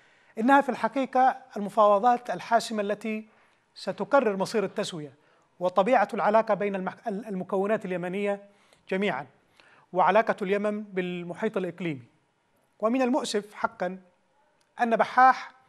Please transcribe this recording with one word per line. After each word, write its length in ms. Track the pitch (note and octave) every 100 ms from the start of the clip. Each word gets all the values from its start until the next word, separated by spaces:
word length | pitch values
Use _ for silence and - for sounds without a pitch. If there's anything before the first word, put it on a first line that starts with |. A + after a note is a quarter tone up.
| _ _ _ -
إنها 220 | A#3 C#4
في 80 | C4+
الحقيقة 680 | A3 A3 C4+ C4 B3+ C4 - - G#3+
المفاوضات 720 | G3+ - G#3 G3+ A#3+ A#3+ -
الحاسمة 520 | F#3 - A3+ - G#3+
التي 460 | G3+ G3+ A3 A3 G#3+ _ _ _ _
ستقرر 640 | - - F3+ G3+ C#4 A3 G3
مصير 280 | F3+ A3
التسوية 480 | F#3+ G#3+ F#3+ E3 D3 - _ _ _ -
وطبيعة 480 | F3 G3 G3 B3+ G3+
العلاقة 400 | G#3+ F3 A3 A3
بين 200 | F#3+ G3+
المح-، 340 | G3 F#3 - A#3
ال-، 180 | G3 A#3
المكونات 580 | F#3 F3 G3 G3 G#3+
اليمنية 580 | G3 F3+ F3+ F#3+ G3+ G3+ G3+ _ _ _ -
جميعًا، 380 | F#3+ G3+ C3 D3 _ _ _ _ _ _
وعلاقة 440 | F3 D#3+ G3+ A3 F#3
اليمن 400 | F#3 G3+ G#3 G#3
بالمحيط 760 | G#3 F#3 F3+ F3+ F3 F3 A3 G#3
الإقليمي. 460 | F3+ E3 F3 C3 A#2 _ _ _ _ _ _ _
ومن 240 | G#3+ C4
المؤسف 520 | B3+ C#4 A#3+ G#3 G3+
حقًا 440 | - A3+ - F3+ F#3 - _ _ _ _ _ _ -
أن 160 | A#3+ A3
بحاح 560 | G#3 - C4 B3 - -